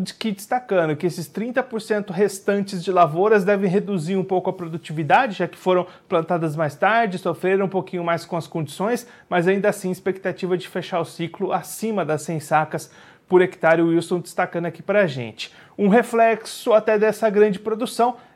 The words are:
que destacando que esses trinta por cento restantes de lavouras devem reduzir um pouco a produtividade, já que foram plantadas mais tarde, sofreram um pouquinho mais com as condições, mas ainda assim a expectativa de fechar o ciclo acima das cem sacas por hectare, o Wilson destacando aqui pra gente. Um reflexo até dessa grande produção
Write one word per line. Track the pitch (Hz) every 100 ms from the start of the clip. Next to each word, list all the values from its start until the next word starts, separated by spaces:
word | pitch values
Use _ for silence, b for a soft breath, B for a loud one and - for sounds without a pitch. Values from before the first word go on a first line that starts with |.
| 185 -
que | 220
destacando | 202 - 247 - 185 160 147
que | 175
esses | 180 160
trinta | - 233 254
por | 262 226
cento | 214 214 202
restantes | 170 202 - - 202 196 190
de | 170
lavouras | 180 165 160 208 214
devem | 185 202 196
reduzir | 190 180 196 151 190
um |
pouco | 185 185 185
a |
produtividade, | 185 170 170 - 156 147 196 269 185
já | 175
que | -
foram | 185 180 180 B B
plantadas | 175 165 180 160 151
mais | 151
tarde, | 143 190 226 233 180
sofreram | 185 156 185 196 196
um |
pouquinho | 190 180 180
mais | 170 170
com | - 170
as | -
condições, | 170 156 - 202 240 - B B
mas | 175 170
ainda | 196 202
assim | 208 185
a |
expectativa | 185 196 190 185 180 180 185
de | -
fechar | 190 - 175
o |
ciclo | 165 - 170 - 190
acima | 180 - - 220 208
das | 156 151
cem | - 160
sacas | - 156 156 160 - B B B -
por | 180
hectare, | 180 - 160 165
o | 165
Wilson | 165 165 180
destacando | 165 - 180 175 170
aqui | 165
pra | - 202 185
gente. | 131 113 - - B B B
Um | 202
reflexo | 233 233 226 226 220 - - 254
até | 214 214 214
dessa | 214 208 220
grande | 202 214 196
produção | 220 214 247 - 240 240 B